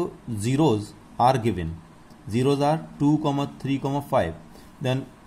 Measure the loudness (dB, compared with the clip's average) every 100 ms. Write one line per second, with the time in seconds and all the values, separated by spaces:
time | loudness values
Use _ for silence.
0 | -4 -6 -10 -4 0 4 4 2 -2 -14
1 | -8 2 4 4 0 -2 -4 -8 -14 -20
2 | -20 -20 -4 0 2 2 2 0 -4 0
3 | 2 2 2 -2 -4 -6 -4 -2 -2 -4
4 | 0 0 0 -4 -14 -20 -20 -6 -2 -2
5 | -6 -16